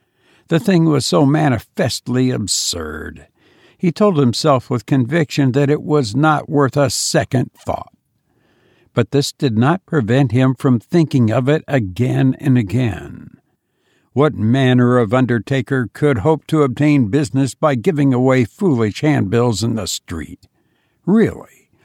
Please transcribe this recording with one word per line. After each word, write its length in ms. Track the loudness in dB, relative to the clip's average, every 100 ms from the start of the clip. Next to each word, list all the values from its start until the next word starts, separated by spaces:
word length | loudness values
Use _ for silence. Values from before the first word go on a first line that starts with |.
| _ _ _ _ -4
The 140 | -2
thing 240 | 2 2 2
was 200 | 0 0
so 200 | 2 2
manifestly 1040 | 2 0 -2 -6 -6 -4 -4 -6 -2 -2
absurd. 960 | -2 -4 -6 -6 -8 -10 -12 -14 -16 -20 _ _ _ _ _
He 140 | -4
told 260 | 2 2 4
himself 520 | 2 2 0 0 0
with 160 | -6 -2
conviction 640 | 0 0 -2 -2 0 0
that 180 | 2 0
it 140 | 0
was 320 | 0 -2 0 0
not 340 | 0 0 -2
worth 280 | 0 0 2
a 120 | 0
second 640 | -2 -2 -2 0 -2 -4
thought. 380 | _ -8 -8 -8 _ _ _ _ _ _ _ _ _ _
But 180 | -4 -2
this 220 | -2 -2
did 240 | -4 -2 0
not 280 | 0 0 -2
prevent 460 | -4 0 0 2
him 240 | 2 0 0
from 240 | 0 0
thinking 520 | 0 0 2 2 2
of 180 | 0 0
it 160 | -2 -2
again 720 | -4 -4 -4 -2 0 0 0
and 180 | 0 0
again. 720 | 0 -2 -2 -6 -12 -18 -20 -20 _ _ _ _ _ _ _
What 220 | 0 0 0
manner 640 | 0 2 4 4 4 4
of 120 | 2
undertaker 800 | 2 2 0 -2 -4 -2 -4 -4
could 280 | -2 0 0
hope 260 | 0 0 0
to 140 | 0
obtain 460 | 0 0 2 2 2
business 480 | 0 -2 -2 -4 -2
by 180 | -2
giving 400 | 0 -2 0 0
away 320 | 2 2 2 0
foolish 560 | -2 0 0 0 -2
handbills 640 | 0 0 0 0 0 0
in 100 | -2
the 140 | -4 -6
street? 600 | -10 -10 -12 -12 -16 _ _ _ _ _ _
Really, 680 | 0 2 2 -2 -16 _ _ _